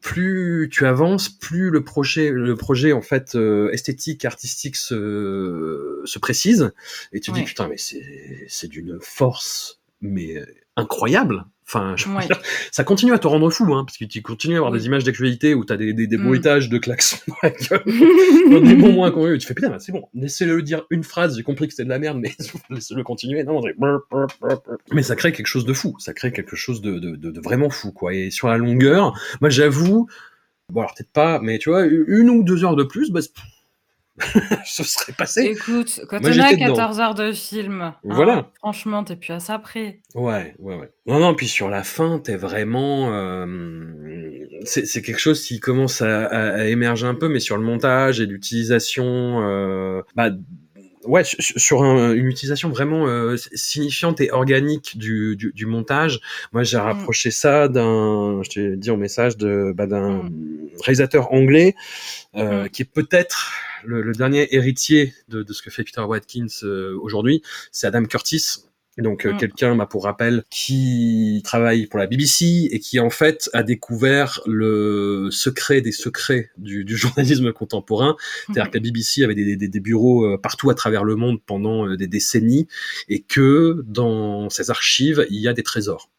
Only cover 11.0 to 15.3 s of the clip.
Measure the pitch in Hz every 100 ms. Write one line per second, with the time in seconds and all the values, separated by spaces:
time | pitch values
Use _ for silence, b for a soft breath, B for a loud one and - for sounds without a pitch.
11 | 113 180 226 98 - _ - 117 95 92
12 | - 196 180 185 B B B - 135 196
13 | 247 233 160 151 156 - 214 139 135 -
14 | 107 113 110 117 151 170 139 117 110 139
15 | 131 123 127